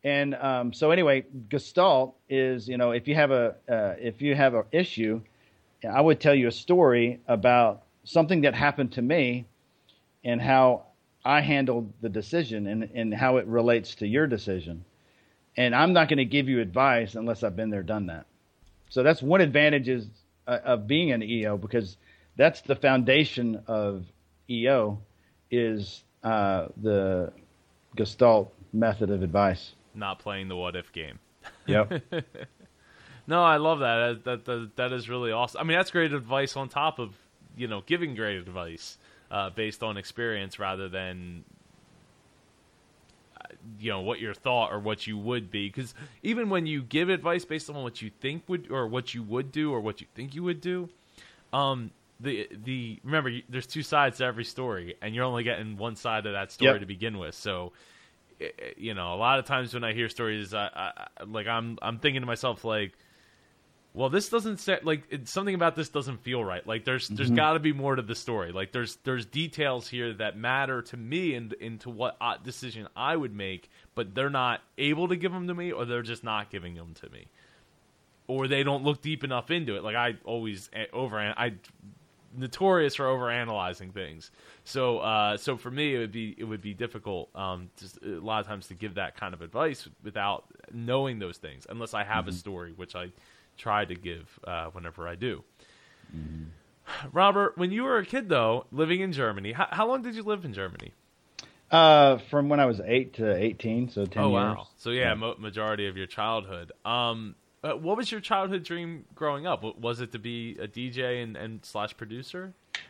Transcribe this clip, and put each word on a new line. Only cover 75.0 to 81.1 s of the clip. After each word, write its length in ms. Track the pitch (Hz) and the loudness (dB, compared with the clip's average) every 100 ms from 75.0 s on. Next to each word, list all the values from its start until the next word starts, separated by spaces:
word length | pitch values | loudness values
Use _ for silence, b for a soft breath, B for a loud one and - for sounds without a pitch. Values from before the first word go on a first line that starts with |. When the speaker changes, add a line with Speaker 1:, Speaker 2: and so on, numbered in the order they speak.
| 180 | 0
Speaker 2:
to 80 | 180 | -2
give 180 | 180 | -2
'em 140 | 180 180 | -4 -6
to 80 | 175 | -6
me, 160 | 175 | -6
or 140 | - 120 | -6 -4
they're 180 | 120 | -4
just 200 | 113 117 | -6 -8
not 280 | 117 107 104 | -4 -6 -6
giving 260 | 98 87 85 | -10 -12 -14
'em 160 | 85 82 | -16 -18
to 80 | - | -20
me, 160 | 60 - b b b b _ _ _ _ _ - | -20 -20 b b b b _ _ _ _ _ -6
or 200 | 131 135 | -2 0
they 140 | 139 | 2
don't 220 | 139 139 | 2 0
look 180 | 139 147 | 0 -2
deep 220 | 156 156 | -4 -6
enough 260 | 139 123 - | -4 -4 -2
into 260 | 170 139 101 | -4 -2 -6
it. 80 | |
Like, 120 | 104 113 | -4 0
I 220 | 120 110 | -2 -2
always, 460 | - 117 113 95 - | -6 -6 -6 -8 -12
eh, 140 | 107 110 | -10 -8
over, 240 | 117 131 | -6 -6